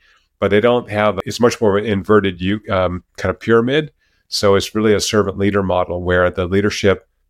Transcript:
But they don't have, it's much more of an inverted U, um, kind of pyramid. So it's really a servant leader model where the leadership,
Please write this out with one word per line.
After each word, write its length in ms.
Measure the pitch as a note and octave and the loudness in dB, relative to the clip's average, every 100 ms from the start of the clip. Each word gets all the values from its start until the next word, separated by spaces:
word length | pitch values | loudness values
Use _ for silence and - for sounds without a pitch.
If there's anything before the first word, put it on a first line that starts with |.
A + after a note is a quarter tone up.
| _ _ _ _ | _ _ _ _
But 100 | G2+ | 0
they 100 | G#2 | 2
don't 300 | A#2 A#2+ G#2+ | 4 2 -2
have, 280 | G#2 G#2+ F#2 | -2 0 -2
it's 160 | G2+ G#2 | -6 0
much 180 | A#2 - | 0 2
more 200 | A2+ G2 | 0 0
of 60 | |
an 60 | A2+ | 0
inverted 480 | G2 F2+ G#2+ G2 F2 | -2 2 2 2 -2
U, 180 | F#2 G#2+ - | -4 -4 -4
um, 340 | F#2+ F#2 F2+ - - | -2 -2 -4 -10 -8
kind 140 | F#2+ | -6
of 100 | F2+ | -6
pyramid. 520 | - A#2 A#2+ C#3+ D3+ _ _ _ _ | 0 0 2 -2 -4 _ _ _ _
So 280 | - G2+ G2 | -2 2 2
it's 180 | - | 0
really 180 | G#2+ A2 | -2 0
a 80 | G2 | 0
servant 380 | - G#2+ G2 G2 | 0 0 0 -2
leader 240 | G2+ G2+ | -2 0
model 400 | F#2+ F2+ F2+ F2 | 0 -2 -2 -4
where 280 | F2+ F2+ F2+ | 0 2 2
the 140 | F2 | 0
leadership, 640 | F2+ G2 G#2 - G2+ F#2 - _ | -2 0 0 0 0 0 -4 _